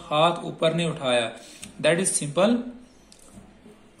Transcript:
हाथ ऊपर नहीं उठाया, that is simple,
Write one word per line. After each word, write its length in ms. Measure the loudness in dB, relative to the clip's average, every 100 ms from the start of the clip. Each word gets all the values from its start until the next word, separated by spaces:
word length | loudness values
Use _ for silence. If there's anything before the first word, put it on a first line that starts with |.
हाथ 400 | -2 2 2 2
ऊपर 300 | -8 0 0
नहीं 120 | 0 -4
उठाया, 460 | -4 0 0 0 -8 -20 -20 -20 -2
that 180 | 0 2
is 120 | 0
simple, 440 | -2 -2 2 2 2 -2 -14 -20 -20 -20 -20 -20 -20 -20 -20 -20 -20 -20 -18